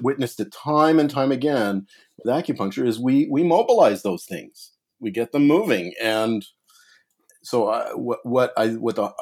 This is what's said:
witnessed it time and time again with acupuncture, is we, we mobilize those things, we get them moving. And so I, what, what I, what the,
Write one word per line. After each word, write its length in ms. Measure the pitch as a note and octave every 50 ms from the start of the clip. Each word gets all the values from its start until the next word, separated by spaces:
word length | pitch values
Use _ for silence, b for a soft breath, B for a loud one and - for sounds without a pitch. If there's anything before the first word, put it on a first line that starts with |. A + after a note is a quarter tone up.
witnessed 380 | A2+ C3+ C#3 C3+ C3 - - -
it 120 | G2+ G2+
time 460 | - - - D3 D3+ D3+ D#3 D#3+ D#3+
and 100 | D#3+ D3
time 240 | C#3+ B2+ C#3 C3+ C3+
again 540 | C3+ B2 C#3 D3+ C#3+ B2 G#2+ G2+ G2 G2 G2 b b b b b b
with 160 | - - A2+ B2+
acupuncture, 540 | D#3+ - - - - G2+ G2 - C3+ B2+
is 120 | A#2+ A2+ A#2
we, 280 | B2 B2+ C3+ C#3 D#3 D#3
we 140 | C#3 D3+ F3
mobilize 580 | F3 E3 G#3 - - A#3+ G#3+ D#3+ G#2+ G2+ -
those 240 | - G2 F3 F3+ -
things, 460 | - - - - - _ - - - _ _ _ _ _ _
we 120 | A#2+ G#2+
get 220 | G2+ A2+ A#2 - -
them 120 | C#3+ C#3+
moving. 480 | D3 D#3+ F#3+ A3 F3 A#2 F#2 E2+ F2 - -
And 420 | A2+ A2 A2 A2 A2 A2+ A2+ G#2+ - - _ _ _ b b b b b b b b b _ _ _ _ _ _ _
so 260 | - B2+ A#2+ G#2 G#2
I, 240 | A2+ A#2 - - -
what, 260 | A#2 A#2+ A#2+ A2+ - -
what 280 | B2 B2 B2+ B2 A#2+ -
I, 120 | A2 A2+ A2+
what 260 | A2+ A2+ A2+ A#2 G#2+
the, 160 | A2+ G2+ - - -